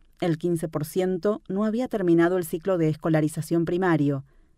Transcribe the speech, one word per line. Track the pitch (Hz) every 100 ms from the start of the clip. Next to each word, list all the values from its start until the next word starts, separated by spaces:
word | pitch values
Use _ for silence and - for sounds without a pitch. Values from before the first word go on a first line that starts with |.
| _ _
el | 185 160
quince | 175 170 170
por | 156
ciento | 156 196 185 185 202 214 -
no | 190
había | 214 220 254
terminado | 220 180 165 170 185
el |
ciclo | 170 175 180 185
de | 160
escolarización | 156 175 160 151 156 156 170
primario | 165 175 185 160 143 139 - _ _